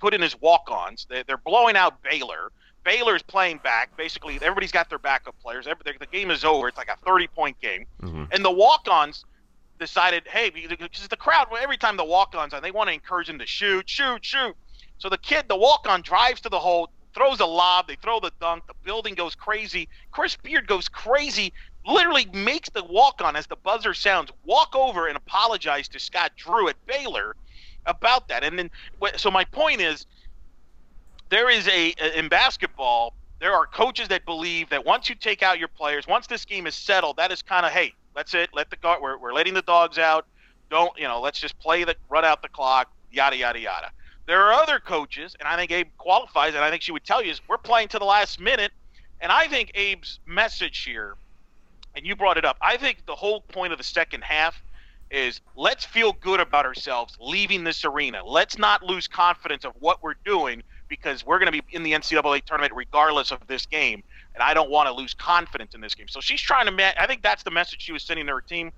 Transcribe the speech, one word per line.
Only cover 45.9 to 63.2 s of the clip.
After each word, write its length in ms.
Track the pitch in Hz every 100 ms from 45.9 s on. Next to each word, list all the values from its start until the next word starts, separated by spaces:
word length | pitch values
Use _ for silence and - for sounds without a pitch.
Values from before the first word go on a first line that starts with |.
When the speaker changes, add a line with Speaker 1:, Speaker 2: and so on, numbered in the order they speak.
| -
Speaker 1:
qualifies, 560 | 175 202 247 151 151
and 80 | 151
I 80 | 151
think 120 | 165
she 100 | -
would 120 | 156
tell 200 | - 220
you, 60 | 202
is 80 | 151 -
we're 80 | 226
playing 300 | - 233 208
to 100 | 214
the 60 |
last 340 | 202 208 196 -
minute. 320 | 190 254 208 - - - - -
And 120 | 170
I 160 | 240 320
think 240 | 277 220
Abe's 460 | 202 202 190 - - -
message 580 | 180 220 - 175 -
here, 320 | 131 113 104 98 - - - - - - - 147
and 100 | 160
you 80 |
brought 220 | 202 196 160
it 60 |
up, 120 | 156 131
I 160 | 165 240
think 300 | 269 220 -
the 100 | 147
whole 240 | 202 214
point 320 | - 190 180
of 60 | 156
the 60 |
second 380 | - 175 165 127
half 400 | - 156 160 - - - - - -
is 300 | 139 127 - - -
let's 280 | 175 269
feel 280 | - 226 226
good 260 | - 180 190
about 260 | 170 147
ourselves 520 | 131 127 147 123 120 -
leaving 440 | 120 185 202 190
this 200 | 165 156
arena. 380 | 156 143 139 104
Let's 320 | 92 147 - 214
not 280 | 208 208
lose 240 | 185 180 -
confidence 560 | - 175 170 - 143
of 80 | 131 123
what 200 | 151 175
we're 140 | 160 143
doing 380 | 202 196 139 117 - - -
because 400 | 151 156 131 123
we're 140 | 180
gonna 100 | 185
be 120 | 151 -
in 100 | 170
the 120 | 165
N 80 | 156
C 120 | 151
double 180 | 160 147
A 80 | 143
tournament 320 | - 151 143 120
regardless 560 | 120 147 156 147